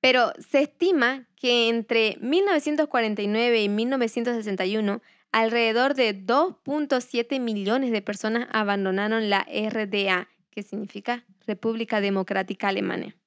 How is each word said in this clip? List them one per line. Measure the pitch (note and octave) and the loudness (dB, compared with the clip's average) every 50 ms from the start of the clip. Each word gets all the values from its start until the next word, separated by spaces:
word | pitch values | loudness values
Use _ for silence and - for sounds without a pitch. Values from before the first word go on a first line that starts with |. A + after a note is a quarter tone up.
Pero | - C4 B3+ B3+ A#3+ G#3 - - | 6 6 6 6 4 2 0 -6
se | - _ - C#4 C#4+ | -14 _ 2 2 2
estima | D4 _ _ - F4+ F#4+ D4+ B3 A#3+ C4 C4+ B3 _ _ | 2 _ _ 0 2 4 4 4 2 0 -2 -8 _ _
que | _ - B3 A#3+ A#3+ A#3 A3+ | _ 0 2 2 4 4 2
entre | A#3 A#3 A3 - A#3+ A3+ A3 A3 - - | 2 0 -2 0 0 2 2 2 0 -4
mil | - A#3+ C#4+ F4+ G4 | -4 0 0 2 2
novecientos | G4+ F#4+ D4+ D4 D4+ D4+ D4 D#4 D4 | 2 2 0 0 0 0 0 0 0
cuarenta | - B3+ A3+ G#3+ G#3+ G3+ G#3 | 2 0 0 0 -2 -2 -2
y | G3+ | 0
nueve | G#3 A3 A#3 A#3+ A#3+ A3+ G#3 | 0 2 2 2 2 2 2
y | G#3 | 2
mil | G3+ G#3 A3+ B3 | 0 0 0 0
novecientos | C4+ C4+ A#3+ A3+ - B3 A#3 B3 A#3+ | 0 0 0 -2 -2 -2 -2 -2 -2
sesenta | A#3 G#3+ G#3 G3 F3+ F#3+ | -4 -4 -4 -4 -2 -2
y | F#3 G#3 | -2 0
uno, | A3 A3 G3+ G3+ A#3 _ _ _ _ _ _ | 0 0 0 -2 -4 _ _ _ _ _ _
alrededor | - A3 A3+ A3+ A3+ A#3 A#3 A3+ A3 A#3 B3+ C4+ C#4+ | 0 0 0 2 2 2 2 2 2 2 2 2 2
de | C4 B3+ A3 G3+ | 2 2 0 0
dos | G3 F#3+ F#3 A#3 C4+ D#4+ F#4 - _ _ | -4 -2 0 2 2 2 2 -2 _ _
punto | - C#4 D4+ D4+ C#4+ C#4 B3+ | -6 -4 -4 0 0 0 -2
siete | B3 - - A#3+ A#3 A#3 C#4 C4+ | -2 -2 -4 -4 -2 -2 -2 -4
millones | B3 A#3 A3 G#3 G3 G3 A3 C4 C4+ B3 | -2 -2 -2 -2 -2 0 0 0 0 0
de | A3+ G#3+ G3 | -2 -2 -2
personas | - G#3 G3 - G#3+ A3 A#3 B3 - - | -4 -8 -4 -2 -2 -2 -2 -2 -2 -2
abandonaron | A3 G#3+ G3+ G3+ G3+ G3 F#3+ F#3 G3 G3+ G#3+ A3 A3+ A3 G#3 | -2 0 0 0 0 0 0 0 0 0 0 0 0 0 2
la | G3 G3 - - | 2 0 0 -2
R | - - G#3+ G#3+ G#3+ A3+ G#3+ | -4 -4 -4 -2 -2 -4 -4
D | G3 G3 G3+ G3 G3 | -2 -2 -2 0 0
A, | F#3 F3+ F#3 _ _ _ _ _ | 0 -2 -2 _ _ _ _ _
que | _ - G3+ | _ -14 -12
significa | _ - G3+ A3 G3 - G3+ G3+ - A#3+ A#3+ A#3+ _ _ _ _ | _ -10 -10 -10 -10 -12 -12 -6 -6 -6 -6 _ _ _ _ _
República | - G#3 F#3 - A3 A3+ A3+ A3+ A3 - G#3+ G3+ | -8 -8 -4 -2 -4 -2 -2 -4 -2 -2 0 0
Democrática | G3+ G3 F#3+ F#3+ - G3+ F#3+ F#3+ F#3+ G3+ - - G3+ | 2 0 0 -2 -2 -2 -4 -4 -4 -6 -4 -2 -2
Alemana | F#3+ G3 G3+ F#3+ - F#3 - G#3 - _ _ | -2 -2 -2 -2 -4 -6 -6 -10 -12 _ _